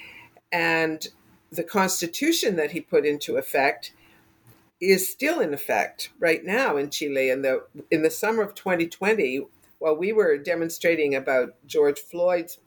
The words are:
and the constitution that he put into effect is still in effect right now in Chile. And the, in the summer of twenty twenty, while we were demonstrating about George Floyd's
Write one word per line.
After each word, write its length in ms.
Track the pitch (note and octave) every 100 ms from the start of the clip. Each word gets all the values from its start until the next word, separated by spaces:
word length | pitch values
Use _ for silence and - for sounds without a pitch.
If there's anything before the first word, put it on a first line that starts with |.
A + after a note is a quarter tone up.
| - - - _ -
and 560 | F3 E3 E3 D#3+ D#3 - - _ _ _
the 140 | -
constitution 920 | E3+ G3+ F#3+ - E3+ - D4 E4 B3 F3
that 160 | D3
he 80 | E3+
put 260 | - D#3+ D3
into 300 | D3 - C3
effect 560 | - D3 C#3 - - - _ _ _ _ _ _ _ -
is 300 | F#3 F#3+ -
still 300 | - C#4+ E4
in 140 | F3+
effect 560 | C#3+ - A2 - - - -
right 240 | E3+ E3
now 320 | F3 A3 B3+ C#3+
in 140 | C#3+
Chile. 400 | - D3 C#3 C3
And 140 | C3
the, 200 | C3+ C3 - D3 -
in 120 | D#3+
the 80 | D#3
summer 320 | - G#3 A3+
of 120 | G3+
twenty 320 | - F#3+ F3 E3+
twenty, 540 | - G3 A3 C3+ C3+ - _ _ -
while 160 | D#3+ D#3
we 160 | F#3+
were 260 | A3 F3+ C#3+
demonstrating 760 | C#3+ E3 E3 - F3 E3 D3
about 420 | C3+ C3+ C3 B2 - -
George 320 | D#3 D3 C#3+
Floyd's 640 | - E3+ F3+ F3 E3 -